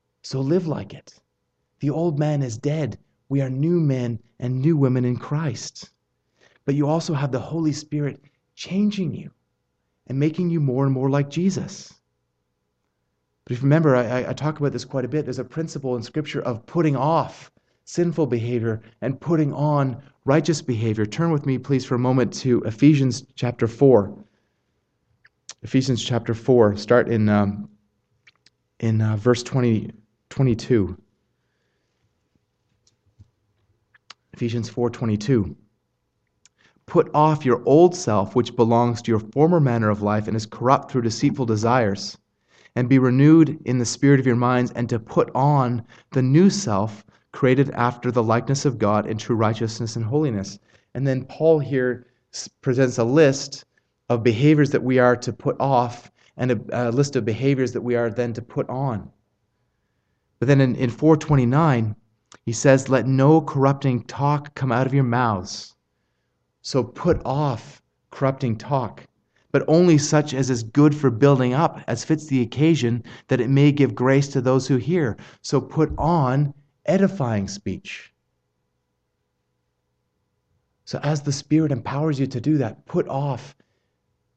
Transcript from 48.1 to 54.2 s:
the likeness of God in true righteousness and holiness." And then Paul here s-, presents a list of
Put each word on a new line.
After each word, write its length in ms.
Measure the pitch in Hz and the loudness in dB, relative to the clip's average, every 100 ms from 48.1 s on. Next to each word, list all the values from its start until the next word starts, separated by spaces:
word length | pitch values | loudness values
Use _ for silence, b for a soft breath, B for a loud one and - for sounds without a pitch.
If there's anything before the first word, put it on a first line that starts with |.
the 120 | 120 | 0
likeness 420 | 110 113 120 135 | 2 0 0 -2
of 120 | 147 113 | -2 0
God 300 | 104 107 107 | 0 0 -2
in 100 | 107 | -6
true 200 | - 113 | -4 0
righteousness 600 | 110 110 113 110 117 117 | 0 -2 -6 -6 -8 -6
and 80 | |
holiness." 540 | 110 143 151 104 95 - b b b | -4 -2 -2 -4 -8 -14 b b b
And 120 | - 135 | -6 -4
then 180 | 131 | -4
Paul 340 | 135 - 160 156 | -6 0 2 2
here 500 | 131 135 127 120 - _ _ | 2 -2 -2 -4 -10 _ _
s-, 140 | - - | -18 -18
presents 500 | _ 135 123 127 120 | _ -2 0 0 0
a 60 | |
list 600 | 117 147 147 135 - - - _ _ _ - | 2 4 4 2 -6 -16 -20 _ _ _ -4
of 120 | 120 | 0